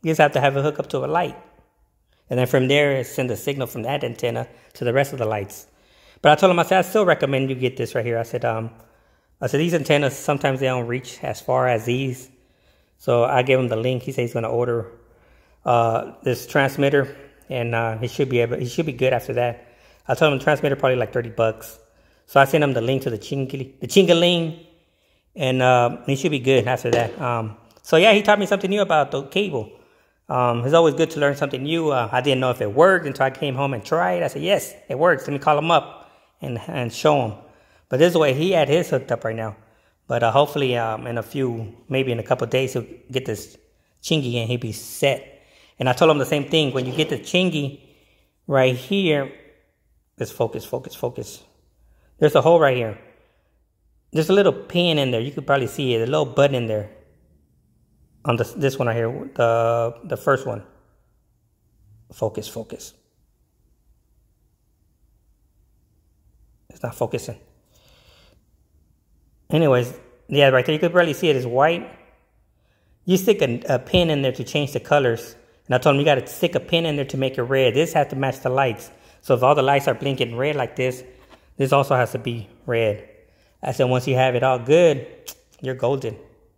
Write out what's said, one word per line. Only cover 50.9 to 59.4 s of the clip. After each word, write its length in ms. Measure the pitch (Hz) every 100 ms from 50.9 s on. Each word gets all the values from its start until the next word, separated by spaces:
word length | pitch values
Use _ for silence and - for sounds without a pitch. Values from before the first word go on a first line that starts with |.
focus. 480 | - 123 123 117 - _ _ _ _ _ _ _ _
There's 160 | 151
a 80 | 147
hole 180 | 135 170
right 160 | 143 127
here. 220 | 113 104 - _ _ _ _ _ _ _ _ _ _
There's 160 | 156 160
a 60 |
little 180 | 190 190
pin 460 | - - 175 175 151
in 120 | 135
there. 120 | 120
You 80 | 123
could 160 | 139 139
probably 220 | 139 143
see 260 | - 135
it, 80 | 117
a 80 | 113
little 160 | 151 143
button 280 | 123 143
in 120 | 131 117
there. 240 | 107 101 - _ _ _ _ _ _ _ _ _ _ _ _
On 120 | - 117
this, 160 | 113
this 260 | - 139 131
one 100 | 120
right 80 | 117
here, 340 | 113 139 135
the, 600 | -